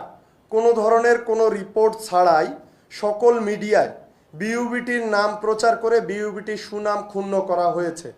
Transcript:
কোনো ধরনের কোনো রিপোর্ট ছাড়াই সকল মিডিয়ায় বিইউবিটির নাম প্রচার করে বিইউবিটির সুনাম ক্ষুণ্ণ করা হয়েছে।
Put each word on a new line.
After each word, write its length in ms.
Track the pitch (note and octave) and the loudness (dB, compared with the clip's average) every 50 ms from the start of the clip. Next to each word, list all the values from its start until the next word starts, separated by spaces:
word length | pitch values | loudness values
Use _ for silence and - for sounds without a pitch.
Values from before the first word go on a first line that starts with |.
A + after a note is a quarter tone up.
| - - - - _ _ _ _ _ - | -2 -10 -18 -20 _ _ _ _ _ -4
কোনো 220 | A3 A3 A#3 A#3 | -2 2 2 4
ধরনের 520 | A#3 A#3 G#3 A3+ A#3 A#3 A#3 A#3+ A#3 A#3 A#3 | 2 4 4 4 4 4 4 4 2 2 0
কোনো 240 | A3+ A3 A3 A3+ A3 | -2 0 2 2 2
রিপোর্ট 560 | G3 G3+ F#3+ - - A3 A3 A3 G#3+ - - | 0 -2 -6 -4 0 2 2 2 2 -2 -6
ছাড়াই 420 | - F3+ F3+ F3+ F3 D#3+ D#3 E3+ A#3+ D4 - - - _ _ _ _ | -2 2 4 6 6 6 4 2 0 -4 -12 -18 -20 _ _ _ _
সকল 500 | - - - G#3 G#3+ - A#3+ A#3+ A#3+ A#3 | -12 -6 -4 -4 -2 2 4 4 4 4
মিডিয়ায় 500 | G#3+ G#3 G#3 F3+ F#3+ G#3+ G#3 F3+ C3+ A2 - - - - _ _ _ _ - | 0 -4 -4 -4 -2 2 2 2 2 2 -2 -12 -20 -20 _ _ _ _ -12
বিইউবিটির 720 | D3+ G3 A3 A3+ A#3+ A#3+ A3+ A#3+ B3 A#3+ B3 A#3+ A#3+ A#3 | -8 -6 -4 -4 -4 -4 -4 -4 -6 -4 -4 -4 -4 -2
নাম 300 | G#3+ G#3 G3+ G#3 G#3 G#3 G#3+ | 0 2 2 2 2 0 -2
প্রচার 360 | - G#3+ A3 G#3+ A#3 A#3 G#3 | -2 -2 0 2 2 2 2
করে 240 | - A3+ A3+ A#3 A#3 | 2 2 2 2 2
বিইউবিটির 560 | F#3+ F3 G3 G#3 G#3 G#3+ F#3 G#3 G3+ A3 G#3+ | 0 -2 -6 -6 -6 -6 -8 -8 -8 -8 -8
সুনাম 480 | G#3 - - G#3+ G#3 G#3 G#3 G#3 G3+ - - | -8 -8 -10 -10 -6 -4 -4 -4 -4 -6 -8
ক্ষুণ্ণ 320 | - G3 G3 G3 G3 F#3+ | -8 -8 -4 -2 -2 -2
করা 300 | F#3 F#3 F3 F3 F3 F3 | -2 0 0 0 0 0
হয়েছে। 420 | D#3+ E3+ F3 E3 E3 E3 - A#2+ - | 0 -2 -4 -6 -6 -8 -12 -16 -18